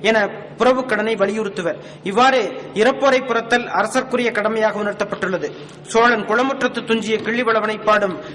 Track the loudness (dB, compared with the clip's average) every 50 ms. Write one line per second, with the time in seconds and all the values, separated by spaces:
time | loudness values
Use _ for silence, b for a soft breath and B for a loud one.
0 | 0 2 2 2 0 0 -4 -10 -14 -16 -4 2 2 4 4 2 0 -2 -2 -2
1 | 0 -2 0 0 0 0 0 -2 -4 -4 -4 -4 -4 -4 -4 B B B B B
2 | B -2 2 4 4 4 4 2 0 -2 -4 -8 -12 -8 -2 2 2 2 2 4
3 | 2 4 4 2 2 0 -2 -2 0 0 0 0 0 0 0 0 0 0 0 -2
4 | -2 0 -2 0 0 0 0 0 -2 0 0 2 0 0 0 -2 -4 -4 -2 -4
5 | -4 -4 -4 -4 -2 -2 -2 -2 -4 -6 B B B B B B -14 0 2 4
6 | 6 6 4 2 0 0 0 2 2 0 0 -2 -2 -2 -2 -4 -2 -2 -2 -2
7 | 0 -2 -2 -2 -2 -2 -2 0 0 2 2 2 0 0 -4 -2 2 2 2 4
8 | 2 0 -2 -6 B B